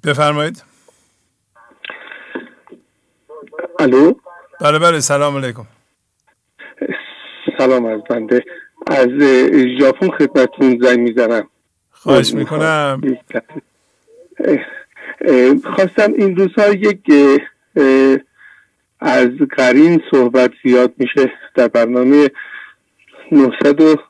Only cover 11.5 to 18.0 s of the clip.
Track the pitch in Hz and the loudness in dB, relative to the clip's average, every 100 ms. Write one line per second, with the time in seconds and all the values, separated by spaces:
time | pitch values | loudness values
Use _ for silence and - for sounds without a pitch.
11.5 | _ _ _ _ _ - 135 135 - - | _ _ _ _ _ 0 0 0 -4 -6
12.5 | 156 160 156 143 135 135 123 _ 123 _ | -4 -2 -2 -4 -4 -6 -8 _ -12 _
13.5 | - _ _ _ _ _ _ _ _ - | -20 _ _ _ _ _ _ _ _ -2
14.5 | - - - - - - - - 262 254 | -2 -4 -18 -20 -20 -20 -6 0 2 4
15.5 | 277 - - 185 - 208 - 196 180 190 | 2 -2 -4 -2 0 -2 0 -2 0 -2
16.5 | - 208 202 208 196 - 147 143 139 - | 0 0 0 -2 -4 2 4 4 2 -2
17.5 | _ _ - 139 131 | _ _ -2 2 2